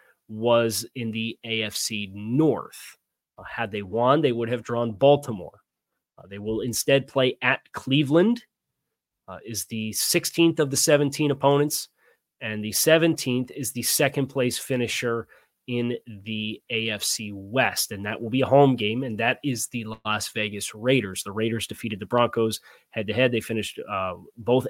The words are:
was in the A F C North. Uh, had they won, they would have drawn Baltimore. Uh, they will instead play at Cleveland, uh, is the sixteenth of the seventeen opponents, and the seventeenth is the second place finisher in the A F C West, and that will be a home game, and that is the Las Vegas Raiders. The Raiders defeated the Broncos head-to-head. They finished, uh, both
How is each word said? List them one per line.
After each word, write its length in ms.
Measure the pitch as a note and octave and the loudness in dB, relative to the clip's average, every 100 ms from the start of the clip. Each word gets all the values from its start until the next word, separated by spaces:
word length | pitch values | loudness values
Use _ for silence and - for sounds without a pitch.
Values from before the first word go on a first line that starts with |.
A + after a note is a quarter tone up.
| _ _ - | _ _ -14
was 560 | A2 A#2 A#2 A#2 G2+ A#2 | -2 4 4 4 -2 -6
in 160 | C3 A#2 | -8 -6
the 260 | A2 A2+ - | -4 -6 -8
A 180 | A#2 A2+ | -6 -4
F 140 | G#2+ - | -4 -6
C 340 | - G#2+ G2+ | -6 -6 -8
North. 840 | G2 G#2+ B2+ D#3 G2 - - - - _ _ _ - | -8 -2 2 2 2 -4 -14 -20 -20 _ _ _ -20
Uh, 60 | |
had 260 | - - A2 | -12 -6 -6
they 120 | G#2 | -6
won, 380 | F#2+ A2 B2 D3 | -4 2 4 4
they 120 | C#3+ | 4
would 180 | A#2 A#2 | 0 -2
have 120 | A#2+ | -4
drawn 300 | A2 A#2+ A#2+ | -4 -2 -2
Baltimore. 680 | G2 C#3 C#3+ C3+ G#2 D#2+ - _ _ _ _ _ - | 4 6 6 4 -8 -10 -18 _ _ _ _ _ -20
Uh, 80 | F#2 | -16
they 100 | G2+ | -10
will 220 | G#2 A2 | -6 -4
instead 460 | B2 A2 - C#3 C3 | -4 -2 4 4 4
play 320 | C3+ B2+ - | 0 0 2
at 320 | B2 C3+ _ | 0 -2 _
Cleveland, 720 | - - C#3 C3+ D#3+ G#3 A#3 - _ _ _ _ _ _ _ - | -12 0 2 4 6 6 2 -4 _ _ _ _ _ _ _ -18
uh, 100 | F#2 | -14
is 200 | G#2+ G#2 - | -10 -8 -6
the 260 | A2+ A2 | -6 -6
sixteenth 640 | A2 - E3+ - - E3+ D#3+ | -2 0 0 0 4 4 4
of 120 | C#3+ | 0
the 60 | C#3 | 2
seventeen 540 | - C#3+ C#3+ C#3+ D3 | 2 2 0 0 0
opponents, 580 | C#3 C#3 C#3+ D3 - - _ _ _ _ _ | 2 4 4 2 -2 -10 _ _ _ _ _
and 220 | A#2 G#2+ | -8 -6
the 100 | G#2+ | -4
seventeenth 800 | - - D#3+ E3 D#3+ C3+ B2 B2+ | 0 4 6 4 2 0 -2 -2
is 200 | - B2+ | -6 -8
the 100 | B2 | -4
second 440 | A#2+ - C#3+ C#3+ C3+ | -2 2 0 0 -2
place 320 | C3+ B2+ - | 0 -2 -2
finisher 720 | - B2+ A#2 - B2 A#2 - _ _ _ - | -4 -2 -2 -2 -2 -4 -6 _ _ _ -6
in 260 | A#2+ A#2+ A#2 - G2+ | -4 -2 -4 -10 -14
the 380 | G2+ A2 G#2+ G#2+ - | -8 -6 -6 -8 -6
A 180 | A2+ A2+ | -4 -4
F 120 | G#2 | -4
C 280 | - - G#2+ | -4 -4 -6
West, 600 | G2 G2 B2+ A2+ - - | -10 -4 0 2 0 -6
and 120 | G2+ | -6
that 160 | G#2 A2+ | -6 -6
will 100 | A2+ | -2
be 100 | C3 | 0
a 60 | G#2 | 6
home 280 | C3+ C#3+ | 8 8
game, 280 | A#2+ G#2+ A#2 | 6 0 -2
and 160 | C3+ G#2+ | -4 -2
that 200 | A#2 C3 | -2 0
is 220 | D3 A#2 - | -2 -4 -4
the 180 | B2 A2 A2 | -6 -8 -8
Las 240 | G#2+ G#2+ - | -4 -4 -4
Vegas 440 | A2+ G#2+ G2+ - | -4 -4 -4 -10
Raiders. 480 | G#2+ A#2+ C3+ G2+ F#2 | -4 2 2 2 -6
The 80 | G2+ | -8
Raiders 360 | G2+ A2+ A2+ - | -2 -2 -2 -6
defeated 340 | - A2+ G2+ | -6 -6 -6
the 60 | G2+ | 0
Broncos 540 | B2 A#2 A#2 A2+ G#2+ - - _ | 2 2 2 0 -2 -10 -20 _
head-to-head. 400 | A#2 G#2 G#2 B2+ | -6 -4 2 2
They 120 | A#2+ | 2
finished, 360 | - A2+ - - - | -2 -4 -6 -8 -6
uh, 260 | G2 F#2 F2 - - | -4 -4 -6 -14 -6
both 280 | A2+ B2+ B2 | 2 2 2